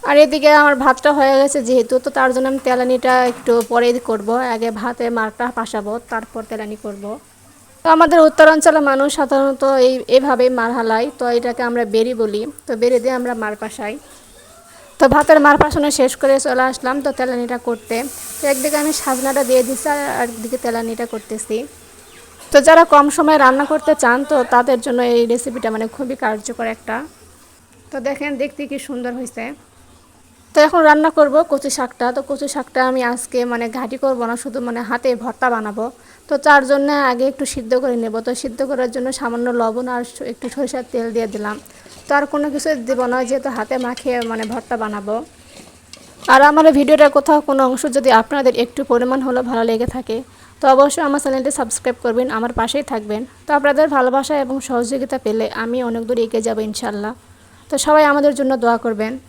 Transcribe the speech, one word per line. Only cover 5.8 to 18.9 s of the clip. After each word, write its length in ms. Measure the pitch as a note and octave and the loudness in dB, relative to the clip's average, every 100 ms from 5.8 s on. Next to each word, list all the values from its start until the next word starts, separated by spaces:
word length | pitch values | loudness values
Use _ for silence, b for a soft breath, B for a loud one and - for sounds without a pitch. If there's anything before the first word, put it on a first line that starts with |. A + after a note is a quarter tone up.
| G3+ A3+ A#3 | -6 -10 -8
তারপর 300 | A3+ A3 A#3+ G#3+ | -10 -8 -14 -12
তেলানি 280 | A3 G#3+ G#3 G#3+ | -10 -10 -12 -12
করব। 180 | G3+ G3+ B3 _ _ _ _ _ _ E4 | -12 -12 -14 _ _ _ _ _ _ 2
তো 20 | D#4+ | 4
আমাদের 240 | E4 E4+ D#4 | 6 6 6
উত্তরাঞ্চলের 560 | D#4 D#4 D#4 E4 D#4 C#4+ | 8 6 8 4 4 2
মানুষ 180 | C4+ C#4 C#4+ | 2 0 0
সাধারণত 440 | C#4 C#4 C#4 C4 C4+ C4+ B3+ | 0 2 0 0 0 4 2
এই, 60 | C4 - B3+ | 2 2 2
এভাবেই 320 | C#4 B3 B3+ B3+ | 2 2 2 2
মার 120 | A3+ A#3+ | -2 -2
হালাই, 280 | A3+ A3 B3+ - | 0 0 -2 -4
তো 60 | A#3+ A#3+ | -2 0
এটাকে 240 | A#3+ A#3+ B3 | -2 -4 -4
আমরা 140 | A#3+ A3 A3 | -2 0 0
বেরি 180 | A3+ A#3+ | 0 0
বলি, 200 | A3 G#3 A#3+ - - | -2 -2 -8 -12 -8
তো 60 | A3+ | -2
বেরি 160 | A#3+ B3+ | 2 2
দিয়ে 120 | A#3 B3+ | 0 -2
আমরা 140 | B3 A#3 | -4 -4
মার 140 | G#3+ G#3 | -6 -8
পাশাই। 340 | G#3+ - G#3 C4+ - - - - - - - B B - | -10 -10 -10 -10 -16 -20 -20 -20 -20 -20 -20 B B 2
তো 60 | C4+ C#4+ | 4 4
ভাতের 240 | D4 D#4 D4 | 6 6 6
মার 120 | C#4+ | 4
পাশানো 260 | D4+ D#4 D4 C#4+ | 2 0 -2 2
শেষ 120 | C4 - | 0 2
করে 140 | C#4 C4+ C#4 | 2 2 0
চলে 180 | B3+ C4 | 0 0
আসলাম 240 | B3+ B3+ C#4 C#4 | -2 -4 -4 -4
তো 40 | C4+ | -4
তেলানিটা 380 | B3+ B3 A#3+ A#3+ A#3+ | -4 -4 -6 -6 -6
করতে। 280 | A3+ - A3+ C4+ - - - | -8 -6 -6 -6 -12 -14 -6
তো 40 | C#4+ | -4
একদিকে 240 | C4+ C#4 D4 | -2 -2 -2
আমি 80 | D4 | -2